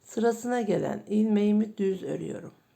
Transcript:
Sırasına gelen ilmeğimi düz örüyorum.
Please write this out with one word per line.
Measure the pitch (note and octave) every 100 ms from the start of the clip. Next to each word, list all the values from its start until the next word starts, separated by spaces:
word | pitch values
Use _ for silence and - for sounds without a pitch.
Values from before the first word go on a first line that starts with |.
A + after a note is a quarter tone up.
Sırasına | - A#3 A#3 A3+ A#3+ B3
gelen | G#3 E3 C#3+ - -
ilmeğimi | G#3+ A3 G#3 G#3 G#3 G#3+ -
düz | F#3+ F#3+
örüyorum. | C3+ E3 D#3+ - - - _